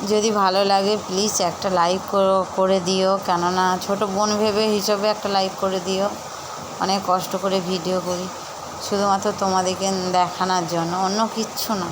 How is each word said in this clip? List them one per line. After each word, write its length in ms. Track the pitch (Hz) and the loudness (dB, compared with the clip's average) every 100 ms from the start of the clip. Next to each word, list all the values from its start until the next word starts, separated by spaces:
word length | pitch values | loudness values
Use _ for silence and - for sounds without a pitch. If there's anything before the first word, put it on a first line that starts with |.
| 202 | 0
যদি 220 | 214 214 | 0 2
ভালো 340 | 208 190 185 | 2 4 4
লাগে 320 | 202 196 196 214 | 4 4 4 0
প্লিজ 440 | - 185 208 - | -2 -2 0 0
একটা 300 | 180 165 202 | -2 -2 -2
লাইক 300 | 180 170 185 - | 2 2 0 0
করো, 360 | 202 190 190 185 - | 2 4 4 0 0
করে 240 | 190 190 | 2 2
দিও, 380 | 175 190 190 196 196 | 2 2 2 2 0
কেননা 520 | 175 175 185 185 185 185 | 0 2 2 2 0 -2
ছোট 160 | 202 | -2
বোন 360 | 208 190 208 208 | 0 0 0 2
ভেবে 260 | 214 202 220 | 2 2 2
হিসেবে 420 | 208 202 208 214 | 0 0 0 0
একটা 200 | 208 202 | 0 0
লাইক 240 | 196 190 190 | 0 0 -2
করে 200 | 196 190 | -2 -2
দিও। 280 | 185 190 202 208 - - - - - - | -2 0 0 -2 -10 -12 -12 -12 -12 -6
অনেক 200 | 175 196 190 | -2 -2 2
কষ্ট 300 | 180 175 190 | 0 0 -2
করে 240 | 196 190 | 0 0
ভিডিও 400 | 180 185 175 185 175 | 0 -4 0 -2 -2
করি 220 | 180 185 - - - - - - | -4 -6 -8 -12 -12 -12 -10 -4
শুধুমাত্র 420 | 202 202 196 208 202 | 0 2 2 0 0
তোমাদেরকে 520 | 196 185 185 180 190 190 185 | 2 2 2 0 0 0 0
দেখানোর 520 | 180 175 - 185 185 165 | 2 2 0 0 0 0
জন্য, 260 | 170 165 180 | -2 -2 0
অন্য 320 | 190 202 226 | 0 0 -2
কিচ্ছু 400 | 226 214 - - | -2 -6 -6 -4
না। 120 | 208 175 | -2 -4